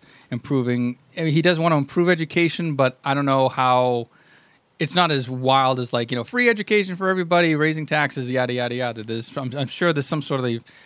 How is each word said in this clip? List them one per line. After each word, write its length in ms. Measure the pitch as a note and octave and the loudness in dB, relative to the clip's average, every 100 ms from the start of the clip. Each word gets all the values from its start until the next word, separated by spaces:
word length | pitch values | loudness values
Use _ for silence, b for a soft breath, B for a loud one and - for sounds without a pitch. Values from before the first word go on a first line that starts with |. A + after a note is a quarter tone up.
| b b b | b b b
improving. 680 | A#2+ - C#3 A#2+ B2 A#2+ B2 _ - | -8 -2 0 0 0 -2 -6 _ -4
I 40 | |
mean, 100 | D#3+ | 0
he 100 | D3+ | 2
does 160 | E3+ E3 | 2 2
want 140 | E3 | 2
to 40 | D3+ | 2
improve 320 | C#3 - F3 | 0 0 2
education, 680 | F3 D#3 F3 E3+ - E3+ C#3 | 2 0 0 0 0 -4 0
but 220 | C3 - | 0 0
I 100 | C#3 | -2
don't 120 | C#3+ C#3 | 0 2
know 220 | C3+ C3 | 2 2
how. 580 | C3+ C3 B2+ B2+ A#2+ A#2 b b b b b _ - | 2 2 4 4 0 -4 b b b b b _ -6
It's 160 | D#3 | -4
not 160 | F3 E3+ | 2 2
as 180 | C#3+ B2 | 2 -2
wild 520 | B2+ B2+ C3+ C3 B2+ | -4 2 4 4 0
as, 120 | A#2+ | -2
like, 200 | A#2+ A#2 | -2 -2
you 40 | B2 | -4
know, 60 | |
free 260 | A2+ A#3+ A#3+ | -4 0 0
education 460 | G#3+ G3+ G#3 F#3+ | 0 0 0 0
for 140 | F3+ F#3+ | -2 -2
everybody, 480 | F#3 E3+ F3 E3+ D3+ | 0 2 2 2 2
raising 280 | D#3 D#3 | 0 -2
taxes, 460 | D3+ D3+ C#3+ C#3 B2 | -2 -2 -2 -4 -4
yada, 220 | B2+ B2 | -2 -2
yada, 240 | B2 A#2+ B2 | -2 -4 -4
yada. 260 | B2 A2+ | -4 -6
There's, 340 | A2 A2+ A2 - | -8 -8 -8 -8
I'm, 160 | C3 C#3 | -8 -6
I'm 100 | C3 | -8
sure 260 | - F3 | -2 0
there's 140 | D3+ C3+ | 0 -2
some 160 | D#3 | -4
sort 220 | C3+ C#3 | -4 -4
of, 180 | B2+ A#2 - b | -2 -4 -8 b